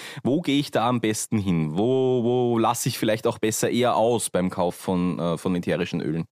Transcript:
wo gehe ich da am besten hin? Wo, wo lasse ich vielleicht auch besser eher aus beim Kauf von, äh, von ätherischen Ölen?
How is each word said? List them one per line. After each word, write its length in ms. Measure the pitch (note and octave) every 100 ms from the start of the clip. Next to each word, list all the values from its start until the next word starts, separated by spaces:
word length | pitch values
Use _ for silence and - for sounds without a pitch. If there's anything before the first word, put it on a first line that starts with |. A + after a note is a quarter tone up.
| - -
wo 180 | A2+ D3+
gehe 180 | E3+ C#3
ich 100 | C#3+
da 180 | B2 A#2+
am 140 | B2
besten 380 | A2 G#2+ - A2+
hin? 380 | G2 E2+ D#2 E2
Wo, 460 | A#2 C3 C3 B2+
wo 340 | A#2 B2+ A#2+ A#2
lasse 300 | A2 B2 C3
ich 100 | -
vielleicht 260 | A2+ A2 A#2
auch 140 | -
besser 320 | A2 - -
eher 240 | A#2 A#2+ F2+
aus 340 | A2+ A#2 -
beim 200 | F2+ F#2
Kauf 260 | - F2 -
von, 420 | - F#2 F2+ C2
äh, 200 | E2+ E2
von 180 | F#2 F2+
ätherischen 460 | F2 D#2 - E2+
Ölen? 240 | - D#2+ -